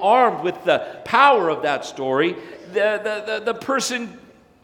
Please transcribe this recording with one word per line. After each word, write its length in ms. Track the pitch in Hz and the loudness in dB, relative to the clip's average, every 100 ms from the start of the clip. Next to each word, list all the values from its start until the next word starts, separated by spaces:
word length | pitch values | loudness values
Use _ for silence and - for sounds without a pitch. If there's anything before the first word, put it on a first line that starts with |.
armed 420 | 185 240 240 180 | 2 4 4 2
with 220 | 170 170 | -4 -4
the 380 | 180 147 - - | 0 0 0 -12
power 460 | - 233 285 247 165 | -2 4 6 6 2
of 140 | 151 | 0
that 200 | 151 135 | -2 -2
story, 520 | - - 131 131 170 180 - - - | -6 -6 -2 2 0 -2 -12 -18 -6
the, 280 | 196 208 208 | -2 0 0
the, 200 | 214 214 214 | -4 -6 -6
the, 260 | 214 214 | -6 -4
the 20 | |
person 640 | 226 - 269 - 247 226 - - _ _ _ | -6 -2 -2 -2 -6 -8 -12 -20 _ _ _